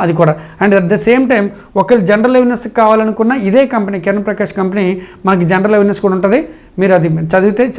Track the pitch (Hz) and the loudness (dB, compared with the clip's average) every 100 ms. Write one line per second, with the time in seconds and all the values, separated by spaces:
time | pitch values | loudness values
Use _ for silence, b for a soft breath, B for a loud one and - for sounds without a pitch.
0 | 180 165 160 156 B B 202 196 175 208 | 0 2 0 0 B B 0 2 2 0
1 | 226 247 254 233 202 B B 202 185 240 | 2 2 2 0 -2 B B -4 2 2
2 | 185 208 247 254 247 247 220 233 220 220 | 2 2 2 2 2 -2 -4 0 2 2
3 | 220 214 226 269 196 226 269 240 202 196 | 0 -2 -2 -2 0 2 2 -2 -4 -4
4 | 190 202 202 208 202 - 185 196 185 185 | -4 -4 -4 -4 -4 -4 -4 -2 -2 -4
5 | B B 185 190 170 185 208 214 202 202 | B B 0 2 2 0 2 2 2 0
6 | 202 185 190 247 311 B B - 190 180 | -2 0 0 0 -2 B B -4 0 2
7 | 165 160 160 185 196 208 254 | 2 -2 -2 0 0 0 -2